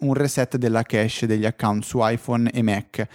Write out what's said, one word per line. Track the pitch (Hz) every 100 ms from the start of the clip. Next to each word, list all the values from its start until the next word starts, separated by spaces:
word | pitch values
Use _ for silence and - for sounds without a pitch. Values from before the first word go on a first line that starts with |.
un | 139
reset | 135 143 139 123 127
della | 120 113
cache | 117 110 110 - 117
degli | 107 107
account | - 110 104
su | - 127
iPhone | 110 117 - 120 117
e | -
Mac | 113 101 - - 107